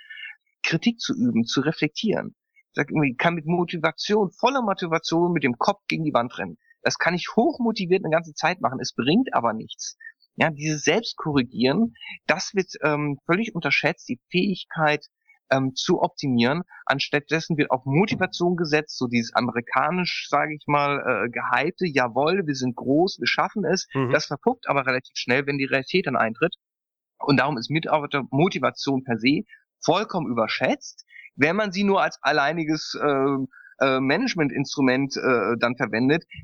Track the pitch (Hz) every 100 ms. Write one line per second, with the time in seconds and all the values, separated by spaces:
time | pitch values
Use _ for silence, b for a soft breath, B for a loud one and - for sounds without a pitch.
0 | B B B B _ _ - 165 233 233
1 | - - 123 113 117 143 143 - 156 -
2 | 220 - - - _ _ _ - 143 156
3 | 139 120 170 170 151 175 175 170 160 -
4 | - 214 185 - 240 277 214 190 170 165
5 | - 170 175 165 135 120 - - - 160
6 | 151 120 120 - - - b b 127 -
7 | 165 175 - - 311 285 226 220 170 190
8 | 185 160 165 - 160 185 123 127 123 -
9 | 120 208 262 - 117 110 - - - -
10 | B B _ - 156 143 156 151 143 196
11 | 233 - 160 139 123 - 127 175 233 B
12 | B B - 165 - 196 185 - 151 147
13 | 147 139 - 180 226 170 143 - 147 -
14 | - - _ 180 202 180 - 160 151 151
15 | - _ b b - 135 131 131 - 180
16 | 170 - 143 120 120 165 - B - 139
17 | - 151 - 160 - 147 - 127 135 147
18 | 208 190 185 - 175 175 160 151 151 -
19 | 123 120 113 - 123 120 - 131 151 180
20 | 175 - - 147 156 151 - 147 143 139
21 | - 107 117 120 123 123 156 - 185 135
22 | 123 120 151 196 151 135 127 - 120 147
23 | 185 - 120 - 175 214 151 185 - 135
24 | 123 143 - 143 233 262 - 143 131 127
25 | - - - 131 143 143 135 135 - 185
26 | 156 117 113 113 170 - _ _ _ _
27 | _ - - 131 139 127 117 156 - 151
28 | 143 143 120 135 190 147 123 - 139 135
29 | 127 110 123 165 b b _ _ - 180
30 | 214 190 131 117 - - 135 285 - -
31 | B B B - 147 196 208 180 202 190
32 | 156 - 139 151 143 170 151 156 - -
33 | 147 139 135 139 131 B B - 135 131
34 | 135 165 254 180 143 107 135 147 131 127
35 | 135 - 127 98 92 117 120 127 117 110
36 | 131 160 - B